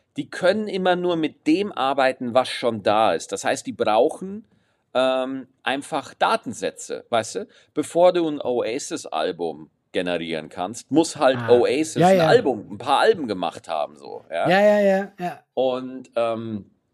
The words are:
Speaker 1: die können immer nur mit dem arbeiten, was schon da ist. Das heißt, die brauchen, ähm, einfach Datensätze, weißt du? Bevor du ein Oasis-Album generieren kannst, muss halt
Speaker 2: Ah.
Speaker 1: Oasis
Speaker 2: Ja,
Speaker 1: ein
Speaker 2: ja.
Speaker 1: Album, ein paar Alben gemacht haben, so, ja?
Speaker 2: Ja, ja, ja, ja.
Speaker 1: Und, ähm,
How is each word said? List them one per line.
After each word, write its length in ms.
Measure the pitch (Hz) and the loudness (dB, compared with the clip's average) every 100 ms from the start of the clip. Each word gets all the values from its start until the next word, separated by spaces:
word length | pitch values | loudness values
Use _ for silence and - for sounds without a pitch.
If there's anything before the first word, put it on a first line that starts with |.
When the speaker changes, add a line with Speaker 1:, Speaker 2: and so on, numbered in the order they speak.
| _ - | _ -10
Speaker 1:
die 120 | 143 | -10
können 380 | - 190 214 214 | 0 2 2 -2
immer 280 | 190 185 175 | -2 2 2
nur 200 | 180 170 | 0 0
mit 300 | 156 - - | -2 -2 2
dem 240 | 165 202 | 2 0
arbeiten, 600 | - 131 139 131 127 123 | -2 0 4 2 2 0
was 160 | 117 123 | 0 0
schon 320 | - 123 113 | -2 -2 0
da 300 | 104 107 110 | 2 4 4
ist. 180 | 82 - | 2 -4
Das 120 | - | -6
heißt, 240 | 123 135 - | -2 -4 -6
die 40 | |
brauchen, 720 | 107 110 107 147 - 190 208 - _ _ _ _ 127 | -4 2 4 2 0 -10 -14 -16 _ _ _ _ 0
ähm, 520 | 131 131 131 135 123 _ | 0 0 -4 -8 -12 _
einfach 520 | - 135 139 156 131 - | -6 -6 -4 -8 -8 -2
Datensätze, 880 | 180 220 - - 90 - - 65 - | 0 0 -4 -8 -8 -8 -10 -12 -4
weißt 260 | 117 110 185 | -2 -2 -8
du? 120 | 226 _ _ | -10 _ _
Bevor 400 | - 147 165 180 | -6 -4 4 4
du 140 | 180 160 | 4 0
ein 100 | 147 | -4
Oasis-Album 1300 | - 123 104 127 - 170 - 78 85 85 85 73 80 _ _ | -2 -2 -2 -4 -8 -10 -6 -4 -4 -4 -6 -8 -16 _ _
generieren 580 | 101 90 87 82 80 78 | -6 -4 -4 -4 -8 -8
kannst, 420 | - 90 120 - | -10 -10 -10 -2
muss 240 | 139 160 147 | 0 0 0
halt 200 | 143 127 | 0 0
Speaker 2:
Ah. 120 | 120 | 4
Speaker 1:
Oasis 460 | 120 120 123 156 - | 4 6 2 -2 2
Speaker 2:
Ja, 120 | 175 | 4
Speaker 1:
ein 60 | 190 | 6
Speaker 2:
ja. 100 | 160 | 6
Speaker 1:
Album, 440 | 240 180 110 82 | 4 4 -2 -6
ein 60 | 101 | -12
paar 220 | 123 131 | 0 2
Alben 280 | 208 208 127 | 4 2 -2
gemacht 400 | 92 85 - - | -4 -4 -6 -8
haben, 300 | 80 71 73 | -6 -6 -8
so, 260 | 67 52 - | -16 -16 -8
ja? 160 | 80 101 | -4 2
Speaker 2:
Ja, 100 | 185 | 4
ja, 180 | 208 208 | 4 4
ja, 320 | 202 190 196 - | 4 2 -2 -8
ja. 240 | 180 151 _ | -10 -10 _
Speaker 1:
Und, 580 | - 131 127 127 131 123 - | -2 -2 -2 -6 -14 -8 -4
ähm, 560 | 117 113 113 107 92 _ _ | -2 -2 -6 -10 -12 _ _